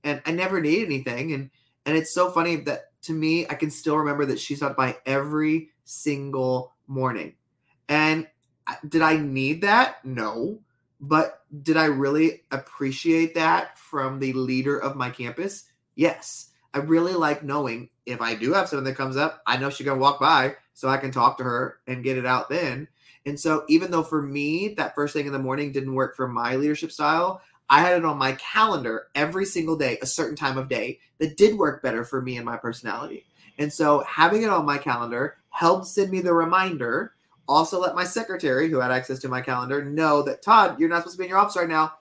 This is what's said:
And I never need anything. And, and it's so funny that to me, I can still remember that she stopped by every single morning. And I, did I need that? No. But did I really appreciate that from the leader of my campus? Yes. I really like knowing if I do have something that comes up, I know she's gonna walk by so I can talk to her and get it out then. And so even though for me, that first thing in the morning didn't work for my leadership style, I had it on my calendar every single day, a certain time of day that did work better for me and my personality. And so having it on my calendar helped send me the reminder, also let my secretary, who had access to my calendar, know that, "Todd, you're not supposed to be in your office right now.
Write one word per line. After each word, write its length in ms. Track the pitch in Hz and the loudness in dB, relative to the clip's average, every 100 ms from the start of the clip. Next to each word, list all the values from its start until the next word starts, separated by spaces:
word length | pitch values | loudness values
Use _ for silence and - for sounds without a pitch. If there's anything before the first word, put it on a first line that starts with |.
| 147 | -4
And 140 | 135 156 | -4 -4
I 60 | |
never 300 | 170 185 190 | -2 0 0
need 240 | 151 180 208 | 2 2 0
anything. 480 | 135 131 120 160 | -4 -4 -6 -4
And, 160 | 139 135 _ _ _ 143 | -6 -8 _ _ _ 0
and 120 | 160 | 0
it's 160 | 156 | 0
so 180 | 175 185 | 0 2
funny 260 | 175 170 160 | 2 0 -2
that 340 | 143 - - _ | -4 -6 -10 _
to 100 | - | -8
me, 320 | 160 156 170 170 | -2 0 0 -2
I 80 | 147 | -4
can 140 | 156 | -6
still 280 | - 156 151 | -4 0 0
remember 280 | 151 147 135 | 0 0 0
that 140 | 120 | -2
she 160 | - 143 | -6 -4
stopped 220 | 143 131 | -2 0
by 200 | 127 - 131 | -2 -2 -2
every 680 | 139 147 151 156 160 160 _ | -2 0 -2 0 0 -4 _
single 880 | - - 151 139 139 135 127 127 127 _ - | -14 -6 -4 -4 -4 -2 0 0 -4 _ -10
morning. 480 | 131 131 107 78 _ _ _ _ _ - | -4 -2 -4 -8 _ _ _ _ _ -2
And 360 | 151 156 160 160 _ _ _ - | 2 2 0 -4 _ _ _ -12
I, 100 | - 151 | -12 -2
did 140 | 160 | 2
I 160 | 160 160 | 4 4
need 440 | 147 135 135 160 | 0 -2 -2 0
that? 420 | 202 226 262 - 131 | 4 4 4 -2 -10
No. 560 | 120 107 113 151 220 _ _ _ _ | -6 -4 -4 -6 -6 _ _ _ _
But 400 | 143 156 - - _ 147 | 2 2 2 -4 _ -8
did 140 | 143 160 | 0 4
I 100 | 156 | 4
really 580 | 135 139 147 160 - _ | 4 2 4 2 0 _
appreciate 840 | 135 - - 139 131 165 165 165 170 | -8 -8 -6 -4 -2 2 2 2 2
that 420 | 160 165 - - | 2 2 0 -14
from 420 | - 151 135 135 | -8 -4 -4 -2
the 120 | 135 | -4
leader 460 | 131 127 131 135 143 | -2 -2 0 0 -2
of 180 | 135 139 | -4 -4
my 140 | 123 | -6
campus? 560 | 123 123 123 190 - - _ _ - | -6 -10 -6 -8 -8 -16 _ _ 0
Yes. 560 | 165 - - - - _ _ | 0 0 -12 -14 -16 _ _
I 60 | 139 | -6
really 340 | 151 165 175 | 2 2 2
like 300 | 180 156 147 | 0 0 0
knowing 460 | 143 147 131 117 113 _ - | -4 -4 -4 -6 -12 _ -10
if 160 | 120 | -6
I 140 | 117 110 | -4 -2
do 180 | 117 | 0
have 160 | 190 180 | 0 0
something 160 | 143 131 | -4 -4
that 100 | 131 | -4
comes 220 | 131 131 | -4 -2
up, 240 | 156 - - | -2 -4 -4
I 120 | 127 | -2
know 120 | 135 | -2
she's 160 | 135 135 | -4 -4
gonna 140 | 135 | 4
walk 220 | 139 139 | 4 4
by 340 | 143 151 135 - _ | 4 4 2 -4 _
so 140 | - 135 | -6 -2
I 100 | 135 | 0
can 140 | 135 | -2
talk 260 | 131 120 135 | 4 4 4
to 60 | |
her 360 | 127 120 135 - - | -4 -2 -4 -8 -10
and 160 | 127 | -4
get 140 | 131 127 | -2 -2
it 80 | 127 | 2
out 240 | 127 - | 0 0
then. 380 | 156 156 127 156 _ _ _ 143 | -4 -2 -6 -10 _ _ _ -10
And 120 | 143 | -2
so 280 | 160 156 - | 0 0 4
even 240 | 160 180 | 4 4
though 120 | 170 | -2
for 180 | 160 156 | 0 -2
me, 480 | 143 143 147 165 208 208 | -2 -4 -2 -2 -4 -4
that 180 | 139 - | -6 -2
first 180 | 147 | -2
thing 120 | 151 143 | -2 -4
in 80 | |
the 60 | 135 | -4
morning 340 | 131 135 147 | -2 -4 -2
didn't 220 | 135 135 131 | -4 -4 -2
work 200 | 131 - | -2 -2
for 120 | 127 | -4
my 280 | 117 123 131 | -2 -2 0
leadership 360 | 147 147 160 | 0 -2 -6
style, 500 | - 151 160 180 185 _ _ - | -2 0 2 0 -4 _ _ 4
I 120 | 139 | 6
had 160 | 180 175 | 6 4
it 80 | 165 | 2
on 120 | 143 | 0
my 160 | 135 | 0
calendar 760 | 131 - 214 220 170 117 113 - | -2 -2 2 4 2 -2 -6 -6
every 320 | 139 156 185 196 | -2 0 0 -2
single 300 | 180 160 160 | -2 -2 0
day, 220 | 135 117 | 0 -2
a 40 | 135 | -4
certain 300 | - 147 151 | -4 -4 -2
time 220 | 139 131 | -2 -2
of 120 | 131 | -4
day 300 | 120 120 - _ _ | -4 -4 -10 _ _
that 200 | 156 156 | -6 6
did 200 | 208 208 | 4 6
work 260 | 156 139 | 0 0
better 220 | 131 113 120 | -4 -4 -4
for 160 | 131 | -4
me 160 | 127 120 | -4 -8
and 80 | 107 | -8
my 120 | 117 | -6
personality. 680 | 120 113 117 113 151 - _ _ _ - | -8 -8 -8 -8 -8 -14 _ _ _ -6
And 140 | 147 | -4
so 320 | - 151 147 - | 2 4 4 2
having 360 | - 170 208 | 4 4 6
it 60 | 220 | 4
on 160 | 180 151 | 2 2
my 120 | 139 | -2
calendar 600 | 143 120 117 120 143 - _ | -2 -4 -2 -4 -4 -6 _
helped 380 | - 170 190 - | 2 4 4 0
send 220 | - 190 | 0 0
me 120 | 185 | 0
the 120 | 175 | 2
reminder, 800 | 170 165 180 190 156 120 135 214 _ _ _ - | 2 4 2 2 -2 -2 -2 -4 _ _ _ 2
also 320 | 147 160 185 | 2 4 0
let 160 | 180 175 | -2 -2
my 100 | 180 | -2
secretary, 640 | 226 220 190 147 127 160 | -4 -4 -4 0 2 2
who 100 | 139 | 0
had 120 | 127 | 0
access 280 | 127 131 131 | 0 -2 -8
to 80 | 131 | -4
my 140 | 127 | -6
calendar, 420 | 131 127 127 143 | -4 -4 -2 -4
know 380 | 143 151 156 147 | -2 0 4 4
that, 200 | - - | 2 -4
"Todd, 380 | - 220 180 139 | 4 6 6 2
you're 100 | 165 | 0
not 100 | 170 | 0
supposed 160 | 170 180 | -2 -10
to 40 | |
be 60 | 185 | 0
in 40 | |
your 100 | 190 | 2
office 180 | 208 180 | 2 0
right 100 | 165 | 0
now. 260 | 156 156 - | 0 0 -4